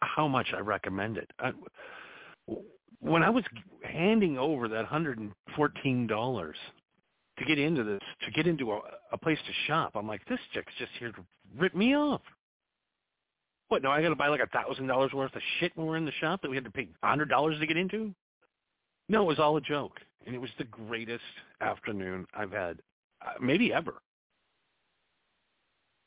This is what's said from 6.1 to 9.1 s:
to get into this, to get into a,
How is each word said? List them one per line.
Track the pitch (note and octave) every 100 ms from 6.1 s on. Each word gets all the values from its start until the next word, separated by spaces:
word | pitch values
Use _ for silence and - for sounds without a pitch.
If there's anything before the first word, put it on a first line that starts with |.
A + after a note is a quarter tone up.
| G#2+ B2 A#2 D#2+ - - - _ _ _ _ _ -
to | -
get | D3
into | D3 D#3
this, | G#2+ G2 - - -
to |
get | A#2+ E3
into | D#3 A#2+
a, | G#2 - - -